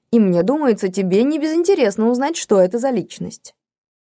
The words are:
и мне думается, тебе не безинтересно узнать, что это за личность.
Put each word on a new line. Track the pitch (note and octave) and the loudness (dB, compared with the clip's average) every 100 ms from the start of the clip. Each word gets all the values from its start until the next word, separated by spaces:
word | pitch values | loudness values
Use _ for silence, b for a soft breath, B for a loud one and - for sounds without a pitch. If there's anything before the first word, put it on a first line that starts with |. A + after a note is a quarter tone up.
| _ | _
и | A#3 | 2
мне | G3 F3 | 4 2
думается, | F#3 D4 C#4+ G#3+ F#3+ | 2 0 0 0 -2
тебе | F#3 F#3 F#3+ | -4 0 0
не | C4+ D4+ | 0 -2
безинтересно | D#4 E4 F4 F#4+ A#3+ G#3+ A3+ | -2 0 0 2 0 0 -2
узнать, | B3 C#4 E4 | 0 -4 -6
что | - G3+ | 0 2
это | F#3 A#3 | 2 0
за | C4+ | -2
личность. | A#3 - - F3 - - _ _ _ _ _ _ | -4 -6 -12 -14 -14 -20 _ _ _ _ _ _